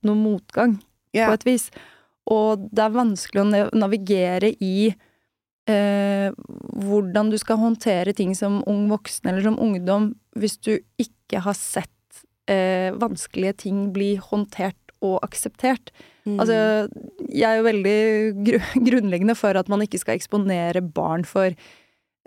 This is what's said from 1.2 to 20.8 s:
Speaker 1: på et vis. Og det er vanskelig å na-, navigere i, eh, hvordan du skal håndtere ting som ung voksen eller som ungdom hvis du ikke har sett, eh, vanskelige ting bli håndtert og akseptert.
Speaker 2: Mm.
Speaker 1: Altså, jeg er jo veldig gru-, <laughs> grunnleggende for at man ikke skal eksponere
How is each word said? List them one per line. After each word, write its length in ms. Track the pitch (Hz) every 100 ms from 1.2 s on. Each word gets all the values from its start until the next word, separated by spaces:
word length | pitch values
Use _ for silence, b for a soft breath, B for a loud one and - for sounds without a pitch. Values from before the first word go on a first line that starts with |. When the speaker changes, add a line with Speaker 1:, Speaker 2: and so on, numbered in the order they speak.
| 220
Speaker 1:
på 60 |
et 100 | 214
vis. 260 | - 247 - B B B B B -
Og 400 | 220 214 214 196
det 80 | 214
er 80 | 220
vanskelig 520 | 226 233 196 - 202
å 60 | 202
na-, 220 | 208 208
navigere 840 | 220 196 208 190 196 180 180 202 -
i, 340 | 190 190 220 196 _ _ _ _ _ _ -
eh, 640 | 208 202 202 202 196 196 - - - -
hvordan 560 | - 196 208 190 196 214
du 80 | 214
skal 180 | - 220
håndtere 540 | 226 226 - 180 180 165
ting 180 | 185
som 280 | 190 202 202 -
ung 220 | 208 208
voksen 380 | 208 - - -
eller 140 | 185
som 140 | 202 220
ungdom 560 | 226 190 180 202 214 - _ -
hvis 220 | 208 -
du 180 | - 214 - -
ikke 400 | 226 _ - 196
har 140 | 185
sett, 340 | 196 - - 175 _ _ - _ _ -
eh, 420 | 196 185 185 185
vanskelige 640 | 185 233 190 - - 190 202
ting 340 | 202 196 202
bli 240 | 196 202 202
håndtert 580 | - 208 208 - 190 - _ -
og 180 | 196 185
akseptert. 680 | 202 - 220 - 254 254 - b b b -
Speaker 2:
Mm. 140 | 202
Speaker 1:
Altså, 480 | 220 220 214 214 208 - - - -
jeg 160 | -
er 120 | 226 220
jo 40 |
veldig 840 | 226 214 190 208 220 214 220 196
gru-, 300 | 208 233 185
<laughs> 140 | 262 240
grunnleggende 480 | 254 208 175 202 226
for 180 | 214 190
at 120 | 185
man 120 | 202
ikke 160 | 208 185
skal 160 | - 190
eksponere 600 | - 208 196 180 170 175